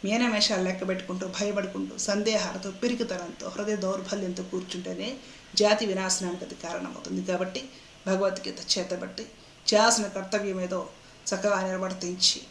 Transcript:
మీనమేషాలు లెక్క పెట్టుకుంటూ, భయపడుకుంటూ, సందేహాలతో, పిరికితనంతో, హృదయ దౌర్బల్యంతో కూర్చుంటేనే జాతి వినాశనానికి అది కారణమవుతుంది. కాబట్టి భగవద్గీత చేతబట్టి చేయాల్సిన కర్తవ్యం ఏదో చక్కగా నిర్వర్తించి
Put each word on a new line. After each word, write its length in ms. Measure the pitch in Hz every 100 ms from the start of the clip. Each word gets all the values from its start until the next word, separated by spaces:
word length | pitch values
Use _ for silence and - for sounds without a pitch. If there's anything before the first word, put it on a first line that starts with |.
మీనమేషాలు 580 | 190 226 247 214 - 196
లెక్క 260 | 185 185 190
పెట్టుకుంటూ, 380 | 185 - 185 185
భయపడుకుంటూ, 720 | 185 208 202 190 196 190 -
సందేహాలతో, 720 | - 202 208 214 185 190 196
పిరికితనంతో, 760 | 185 240 233 233 180 175 - 185
హృదయ 280 | 180 208 208
దౌర్బల్యంతో 640 | 185 190 190 202 185 180
కూర్చుంటేనే 760 | 185 185 185 180 185 180 214 269 - - -
జాతి 320 | - 208 214 214
వినాశనానికి 580 | 185 190 180 185 180
అది 100 | -
కారణమవుతుంది. 680 | - 170 175 180 - 175 185
కాబట్టి 420 | 185 180 185 254 - - - - -
భగవద్గీత 720 | 190 196 190 - - - -
చేతబట్టి 440 | 180 180 185 - 220 - - - -
చేయాల్సిన 300 | 208 226 226
కర్తవ్యం 560 | 202 196 185 214 202 185
ఏదో 280 | 180 185 165 - - - -
చక్కగా 280 | 190 202 196
నిర్వర్తించి 760 | 190 185 190 185 180 180 - - -